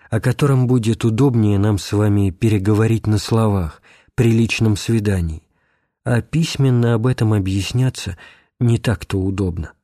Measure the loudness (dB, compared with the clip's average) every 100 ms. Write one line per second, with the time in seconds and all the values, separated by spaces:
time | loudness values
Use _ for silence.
0 | -6 -4 -2 0 0 2 2 2 0 0
1 | 0 2 2 2 2 2 2 0 -2 0
2 | 2 2 0 0 0 0 2 2 2 0
3 | 0 -2 0 0 2 0 -2 -8 _ _
4 | _ 0 2 2 0 0 0 0 -2 -2
5 | 0 -2 -4 -6 _ _ _ _ _ _
6 | -4 -4 -2 -2 -2 0 2 2 2 0
7 | 0 0 0 0 0 -2 -2 -2 -2 -4
8 | -10 -12 -18 -20 _ -2 0 0 0 -4
9 | -4 -4 -2 -2 -4 -4 -10 -12